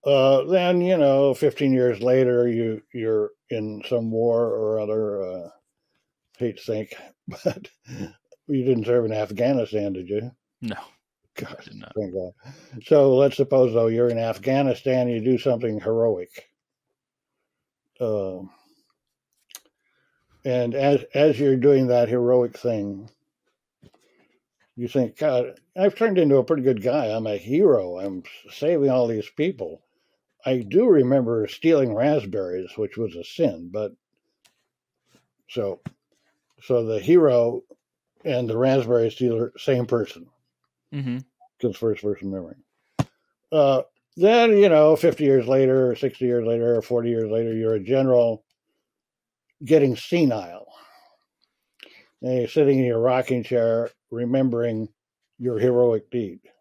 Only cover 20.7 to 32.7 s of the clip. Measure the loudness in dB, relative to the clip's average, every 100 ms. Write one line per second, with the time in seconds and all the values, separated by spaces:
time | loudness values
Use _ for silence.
20.7 | 0 2 0 0 2 2 4 0 4 4
21.7 | 4 4 2 2 0 2 2 0 -4 -4
22.7 | -4 -6 -10 -16 _ _ _ _ _ _
23.7 | _ _ _ _ _ _ _ _ _ _
24.7 | -12 -4 -2 -2 -2 -2 0 -2 -10 _
25.7 | -2 -2 0 0 2 4 4 2 0 0
26.7 | 0 0 -2 -2 -4 -4 -6 -2 2 4
27.7 | 4 0 -8 -10 -10 -14 -20 -20 -6 -2
28.7 | 0 2 2 0 -4 -8 -6 -6 -6 -12
29.7 | -14 _ _ _ _ _ _ -4 -4 0
30.7 | 2 4 4 4 2 2 -2 -4 -2 2
31.7 | 2 2 0 0 0 -4 -8 -6 -8 -10